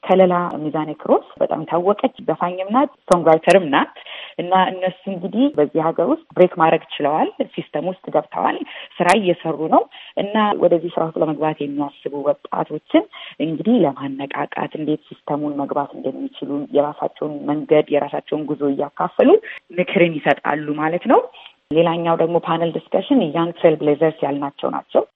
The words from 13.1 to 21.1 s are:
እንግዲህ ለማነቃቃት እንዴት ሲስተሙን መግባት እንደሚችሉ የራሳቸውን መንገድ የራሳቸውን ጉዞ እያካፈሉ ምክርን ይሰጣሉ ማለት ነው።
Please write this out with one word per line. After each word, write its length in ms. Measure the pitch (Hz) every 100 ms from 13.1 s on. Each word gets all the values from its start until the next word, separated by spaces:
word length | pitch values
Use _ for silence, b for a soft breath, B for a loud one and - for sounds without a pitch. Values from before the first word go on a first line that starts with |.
| B B B
እንግዲህ 380 | 165 156 214 247
ለማነቃቃት 920 | 160 139 139 135 139 - 147 - 151 160
እንዴት 260 | 151 151 _
ሲስተሙን 500 | - - 147 147 143
መግባት 340 | 143 147 143
እንደሚችሉ 580 | - 127 135 135 - 139 143 143
የራሳቸውን 640 | 131 147 151 151 - 151 147 143
መንገድ 420 | 151 139 151 147
የራሳቸውን 560 | 147 143 143 - 151 147
ጉዞ 180 | 139 143
እያካፈሉ 600 | 139 143 - 175 - 254 415 B B _ 170
ምክርን 400 | 180 - 170 156
ይሰጣሉ 520 | 151 143 - 151 151 147
ማለት 300 | 151 175
ነው። 160 | 226